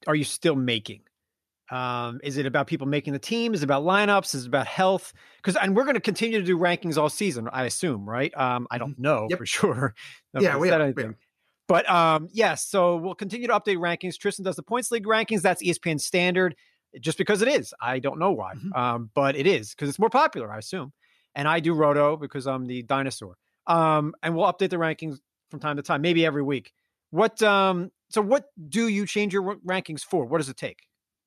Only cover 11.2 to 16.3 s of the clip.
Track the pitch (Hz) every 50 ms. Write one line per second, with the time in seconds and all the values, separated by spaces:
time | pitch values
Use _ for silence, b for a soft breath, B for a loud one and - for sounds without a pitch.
11.2 | _ _ _ _ _ _ _ _ _ _ 185 170 220 214 190 175 165 165 160 156
12.2 | 156 175 - 214 220 190 156 139 - - - 202 180 175 175 170 160 190 175 -
13.2 | 214 196 190 240 240 233 240 208 208 - 196 175 170 175 170 165 - 185 165 -
14.2 | - 202 196 - 196 190 170 - - - 220 247 240 - 240 233 196 208 220 220
15.2 | 226 - 226 208 156 190 180 - - 180 170 - - 175 160 143 - - - 180
16.2 | 175 180